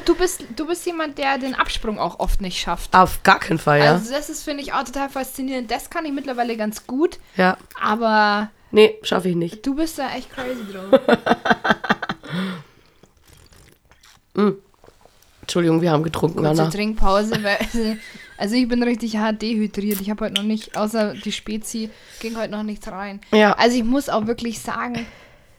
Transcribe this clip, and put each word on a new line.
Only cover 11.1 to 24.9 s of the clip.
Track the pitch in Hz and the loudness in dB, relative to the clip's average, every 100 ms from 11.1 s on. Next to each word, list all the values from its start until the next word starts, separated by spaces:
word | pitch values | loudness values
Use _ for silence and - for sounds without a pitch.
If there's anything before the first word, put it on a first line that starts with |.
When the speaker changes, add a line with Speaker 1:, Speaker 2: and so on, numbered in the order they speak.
| 233 - 240 - - - - - - - - - 170 190 175 - _ _ _ _ _ _ - - - - _ _ _ - _ _ | 2 2 0 2 0 2 -2 0 -2 -2 -10 -8 -6 -6 -10 -16 _ _ _ _ _ _ -20 -20 -20 -20 _ _ _ -20 _ _
Speaker 2:
Mm. | - 202 196 _ _ - _ _ _ _ _ | 0 0 0 _ _ -20 _ _ _ _ _
Entschuldigung, | - 175 170 165 | -4 0 2 2
wir | 175 | 4
haben | 151 | 2
getrunken, | 160 - - - | 0 0 -2 2
Speaker 1:
Kurze | 151 160 | 2 4
Speaker 2:
Anna. | 160 | 2
Speaker 1:
Trinkpause, | 196 214 220 202 202 214 220 | 0 -4 4 4 6 2 -2
weil, | 202 202 214 233 220 220 - - | 0 -2 -2 -2 -2 -4 -12 -20
<laughs> | - - | -20 -6
also | 202 247 | 0 0
ich | 240 | 2
bin | 240 | 2
richtig | 240 226 233 220 | 0 0 -2 -2
hart | 220 214 | -2 -2
dehydriert. | 214 220 208 202 208 196 | -2 -2 -2 -2 -2 -4
Ich | 196 | -4
hab | 214 | -4
heute | 220 185 | -4 -4
noch | |
nicht, | 208 214 - 175 | -4 -4 -6 -6
außer | 214 226 208 202 | -4 -2 -4 -4
die | 214 | -10
Spezi, | - - 214 - 226 220 - - - | -10 -8 -10 -8 -10 -10 -14 -20 -12
ging | 226 226 | -10 -8
heute | 202 | -8
noch | 208 | -6
nichts | 214 208 - | -8 -8 -12
rein. | 185 202 202 - | -10 -12 -12 4
Speaker 2:
Ja. | 214 208 | 6 8
Speaker 1:
Also | - 233 247 | 8 4 4
ich | |
muss | 226 277 - | 0 0 0
auch | 214 214 | -2 -2
wirklich | 233 233 220 | -4 -6 -8
sagen, | - 233 240 | -8 -6 -6